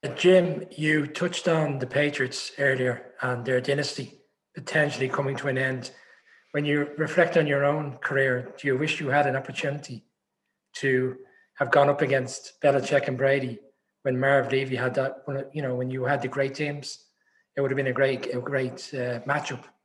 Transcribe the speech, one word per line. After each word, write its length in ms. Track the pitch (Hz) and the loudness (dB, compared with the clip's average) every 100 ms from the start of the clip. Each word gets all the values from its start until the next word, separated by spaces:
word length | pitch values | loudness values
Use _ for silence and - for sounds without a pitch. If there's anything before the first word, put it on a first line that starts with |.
Uh, 40 | - | -8
Jim, 580 | - 180 185 175 151 - | 2 6 6 6 -2 -8
you 340 | - 156 156 143 | -4 0 0 0
touched 400 | 151 175 - - | -4 -4 -2 0
on 320 | 165 151 139 | 2 0 -2
the 80 | 127 | -4
Patriots 640 | 143 147 143 127 - - - | 0 0 0 -4 -4 -12 0
earlier 560 | 143 131 127 120 - - | 2 2 0 -2 -8 -8
and 220 | 127 123 | -4 -4
their 160 | 117 127 | 0 -2
dynasty 600 | 127 143 143 - 120 - _ _ _ | 0 -2 -2 -6 -10 -14 _ _ _
potentially 540 | - - 160 147 139 131 | -16 -4 0 2 0 -2
coming 280 | 131 139 139 | 0 -2 -2
to 120 | 143 | -2
an 100 | 131 | -2
end. 340 | 131 131 117 - - - _ - _ | -2 -4 -8 -16 -20 -20 _ -20 _
When 140 | 147 | -4
you 240 | 147 147 147 - | 0 0 0 -2
reflect 380 | 151 - 170 170 | -2 4 4 6
on 100 | 151 | 4
your 180 | 139 | 4
own 340 | 143 151 147 131 | 2 2 -2 -6
career, 540 | - 135 135 123 123 - | -2 2 2 2 -2 -6
do 80 | 143 | -2
you 100 | 127 | 0
wish 240 | 151 - | 0 -2
you 80 | 151 | 0
had 180 | 139 143 | 2 2
an 100 | 135 | 0
opportunity 680 | 135 127 151 143 - 120 _ _ _ _ _ _ _ | -4 -6 -4 -4 -8 -14 _ _ _ _ _ _ _
to 420 | - 139 127 127 127 - _ _ | -4 2 2 2 -4 -16 _ _
have 160 | - 139 | -4 2
gone 180 | 143 143 | 6 6
up 140 | 143 | 4
against 580 | 147 135 123 - - - | 2 0 -2 -8 -14 0
Belichick 460 | 147 139 131 143 139 | 4 4 4 0 0
and 80 | 131 | 0
Brady 440 | 135 139 127 117 - _ _ _ | 2 2 0 -8 -14 _ _ _
when 160 | 139 127 | -2 0
Marv 320 | 135 139 135 | 4 4 4
Levy 260 | 135 135 127 | 0 0 -2
had 180 | 123 | -2
that, 280 | 131 135 - | 0 -2 -4
when, 200 | - 139 135 | -8 -8 -6
you 100 | 151 | -6
know, 140 | 139 123 | -4 -4
when 140 | 127 | -4
you 140 | 131 | -2
had 160 | 127 143 | 0 0
the 80 | 139 | -2
great 260 | 135 139 | -2 -2
teams? 440 | 139 151 147 139 - _ _ _ _ _ - | -2 -6 -6 -10 -16 _ _ _ _ _ -2
It 40 | |
would 100 | 139 | 0
have 60 | 131 | 0
been 100 | 135 | 0
a 60 | |
great, 420 | 127 135 127 - | 2 2 0 -4
a 60 | 127 | -6
great, 500 | 120 139 127 127 - | -4 -2 -4 -6 -12
uh, 280 | 139 123 120 | -6 -4 -6
matchup. 440 | 117 143 - 127 - _ | -2 -4 -2 -10 -12 _